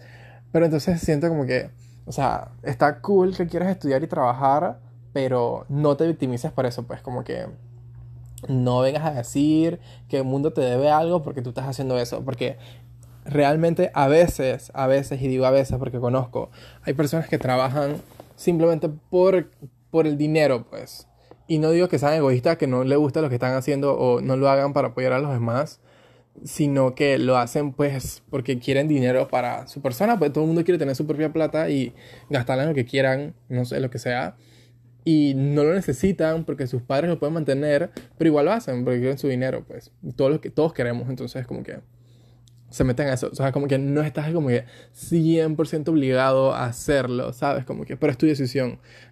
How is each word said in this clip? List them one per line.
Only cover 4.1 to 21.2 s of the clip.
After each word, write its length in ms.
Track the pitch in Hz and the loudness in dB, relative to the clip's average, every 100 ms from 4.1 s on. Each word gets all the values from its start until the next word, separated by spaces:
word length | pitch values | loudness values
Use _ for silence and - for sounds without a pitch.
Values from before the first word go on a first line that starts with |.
| 156 123 127 135 147 190 - - - - | 0 0 2 2 2 0 -6 -18 -20 -10
pero 540 | 139 131 123 120 120 - | -4 0 0 0 -4 -6
no 280 | 139 147 139 | 0 2 2
te 100 | 165 | 0
victimices 460 | 160 131 123 143 | 0 -2 -4 -4
por 120 | - | -2
eso, 220 | 123 123 120 | -2 -4 -10
pues, 160 | - | -12
como 220 | 135 123 | -10 -10
que 220 | - 120 - - - - - - - - - - - | -8 -10 -10 -14 -20 -20 -20 -20 -20 -18 -18 -14 -4
no 320 | 131 123 123 | 0 2 2
vengas 240 | 131 147 | 2 0
a 80 | 160 | -2
decir 680 | 131 117 139 147 160 165 170 - - - | -4 -4 0 2 2 2 -2 -12 -20 -6
que 100 | 139 | -4
el 60 | |
mundo 280 | 131 139 156 | -2 0 0
te 80 | 156 | 0
debe 300 | 127 123 147 | 0 2 4
algo 320 | 151 165 175 | 4 2 0
porque 200 | 147 139 | -2 -8
tú 80 | 123 | -8
estás 160 | 120 135 | -6 -6
haciendo 320 | 127 131 123 | -4 -2 -2
eso, 260 | 120 120 | -2 -6
porque 320 | 131 120 123 - - - - - - - | -6 -4 -6 -6 -16 -20 -20 -20 -20 -18
realmente 680 | - 147 143 156 170 165 180 | -4 2 4 4 2 2 0
a 140 | 143 139 | 2 4
veces, 600 | 156 170 - 131 123 - | 6 4 2 -2 -4 -8
a 120 | 139 131 | -2 2
veces, 360 | 139 131 135 | 2 0 -4
y 60 | 135 | -2
digo 180 | 131 127 | 0 4
a 40 | |
veces 280 | 139 131 127 | 4 2 -2
porque 200 | 127 123 | -4 -4
conozco, 520 | 123 131 120 117 110 - - - | 0 0 -2 -6 -8 -12 -20 -10
hay 120 | - | -4
personas 340 | 143 147 165 - | -2 0 -2 -2
que 100 | 139 | -2
trabajan 580 | 127 127 131 143 143 147 - - - - | 0 0 0 0 -2 -4 -12 -20 -20 -4
simplemente 540 | - 170 165 160 165 151 - | 0 4 4 2 -2 -6 -2
por, 400 | 185 185 185 - _ 143 _ _ | 4 4 4 0 _ -20 _ _
por 160 | 165 156 | 2 2
el 120 | 147 | 2
dinero, 480 | 151 156 143 120 - | 2 4 4 2 -4
pues. 400 | - 165 - - _ | -16 -16 -20 -20 _